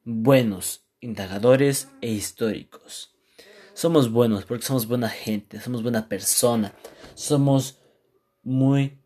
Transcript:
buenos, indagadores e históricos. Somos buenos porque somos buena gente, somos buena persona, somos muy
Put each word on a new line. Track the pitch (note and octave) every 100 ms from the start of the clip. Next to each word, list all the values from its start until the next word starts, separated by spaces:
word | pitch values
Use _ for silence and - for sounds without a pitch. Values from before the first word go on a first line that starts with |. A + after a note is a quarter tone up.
| -
buenos, | A2+ A2+ C3+ A#2 F#2 - - _ _
indagadores | B2 G2+ F#2+ G2 A#2 C3 C#3+ C#3 - -
e | A#2+
históricos. | G#2+ F#2+ - A2+ G2 - - - - - _ _ _ - - -
Somos | - E3+ E3 B2
buenos | A2+ A#2+ G#2 G2
porque | A#2+ -
somos | C3 A2
buena | B2 A2+
gente, | - - G#2+ - G#2+
somos | B2 B2
buena | A#2 A#2 A2
persona, | G2 - - B2 A#2 G2+ - - - - -
somos | - D3 C#3 C3+ C3 - _ _ _ _ _ _
muy | - C3 C3+ C#3 C#3 -